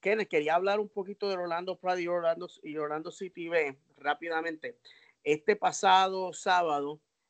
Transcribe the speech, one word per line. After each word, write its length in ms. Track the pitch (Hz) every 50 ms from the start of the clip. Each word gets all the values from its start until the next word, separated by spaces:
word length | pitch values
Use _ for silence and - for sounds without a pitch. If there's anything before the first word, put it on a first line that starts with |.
Kenneth, 260 | - 185 214 220 196 -
quería 280 | - 156 147 151 160
hablar 260 | 175 185 196 202 214
un 80 | 208 202
poquito 400 | - 208 185 190 202 - 202 202
del 100 | 190 180
Orlando 380 | 180 175 165 170 180 185 180 -
Pride 240 | - 185 180 180
y 60 | 170 175
Orlando, 420 | 175 175 170 165 165 175 180 - - -
y 140 | - 156 147
Orlando 340 | 156 151 147 151 156 160 170
City 380 | - - 190 180 - 180 170 170
B 300 | 170 165 151 139 135 - _ _ _ -
rápidamente. 800 | 139 147 147 - 165 170 160 160 165 165 160 156 - 123 120 _ _ - - - _ _ _ _
Este 360 | - 147 151 151 - - 208 202
pasado 720 | - 180 147 - 208 190 185 190 190 190 190 190 185 180
sábado, 720 | 147 - - 196 180 180 175 160 147 143 143 143 151 156 _ _ _ _ _